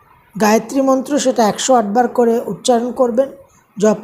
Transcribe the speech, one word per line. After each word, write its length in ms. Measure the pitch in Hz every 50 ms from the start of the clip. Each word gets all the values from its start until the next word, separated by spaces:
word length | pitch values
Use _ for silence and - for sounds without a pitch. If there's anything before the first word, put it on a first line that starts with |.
| _ _ _ _ _ _ _ 190
গায়ত্রী 400 | 214 208 214 233 226 - 269 269
মন্ত্র, 380 | 269 269 262 262 - - 294 277
সেটা 300 | - 262 247 - 226 202
একশো 260 | 196 - - - 262
আট 100 | 240 220
বার 240 | 202 202 247 247 240
করে 320 | - - 240 233 226 240 -
উচ্চারণ 460 | - 196 - - - 247 233 240 247
করবেন, 360 | 226 - 262 240 220 240 277 269 - - - _ _ _ _ _ _ 208
জপ 180 | 190 214 202 208